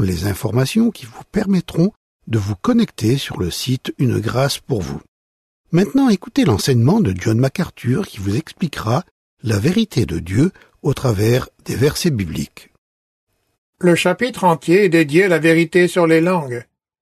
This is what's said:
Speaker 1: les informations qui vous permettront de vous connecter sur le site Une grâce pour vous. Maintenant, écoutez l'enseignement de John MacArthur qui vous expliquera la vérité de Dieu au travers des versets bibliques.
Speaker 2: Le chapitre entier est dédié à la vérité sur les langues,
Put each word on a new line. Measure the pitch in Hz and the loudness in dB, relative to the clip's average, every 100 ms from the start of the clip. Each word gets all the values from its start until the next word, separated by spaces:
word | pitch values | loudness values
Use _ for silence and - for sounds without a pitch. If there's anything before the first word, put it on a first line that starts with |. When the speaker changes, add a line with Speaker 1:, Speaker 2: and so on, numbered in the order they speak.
Speaker 1:
les | 95 82 104 | -2 -2 -4
informations | 95 104 120 131 220 233 | -4 -4 -2 0 0 0
qui | - 110 | -2 -14
vous | - - | -20 -8
permettront | 208 196 185 - - 190 - _ _ - | -4 0 -2 -2 0 0 -2 _ _ -4
de | 113 | -4
vous | 101 101 | -2 -4
connecter | - 240 214 - 110 135 | 0 2 0 -2 -2 -2
sur | - - | -4 -6
le | 87 | -6
site | - 123 131 - - | -6 -4 -4 -6 -2
Une | 123 104 | -2 0
grâce | 107 117 139 - | -2 -2 -2 -4
pour | - 110 | -6 -6
vous. | 71 71 _ _ _ _ _ _ _ | -6 -10 _ _ _ _ _ _ _
Maintenant, | 165 202 269 262 | 0 2 2 2
écoutez | 196 - - | 0 -2 0
l'enseignement | 202 98 - 117 123 220 | 2 2 2 2 4 2
de | 107 92 | 0 0
John | 110 113 | 0 2
MacArthur | 135 - - - 117 127 95 | 0 -2 -8 -6 -4 -2 -4
qui | - | -8
vous | 98 113 | -4 -4
expliquera | - - 156 - 104 135 - _ _ _ | -6 -6 -6 -4 -4 -4 -4 _ _ _
la | 110 104 | -4 0
vérité | 131 208 220 127 90 | 0 0 0 -2 -2
de | 85 | -4
Dieu | 85 104 180 - _ _ | -2 0 0 -2 _ _
au | 151 127 | -4 -2
travers | 131 98 110 123 - _ - | -2 0 2 0 -2 _ -8
des | - | 0
versets | 143 - 175 | 0 0 -2
bibliques. | 117 87 78 71 - - _ _ _ _ _ _ _ _ _ _ - | -2 -4 -6 -8 -12 -20 _ _ _ _ _ _ _ _ _ _ -2
Speaker 2:
Le | 180 | 2
chapitre | 165 180 180 247 - | 2 2 0 -4 0
entier | 180 160 - 190 196 | 0 0 2 2 4
est | |
dédié | 165 151 160 196 | 2 2 2 4
à | |
la | 160 | 2
vérité | 165 165 165 180 175 | 4 2 2 2 2
sur | 180 165 | 2 4
les | 160 | 4
langues, | 170 180 135 120 - _ _ _ | 2 0 -4 -10 -12 _ _ _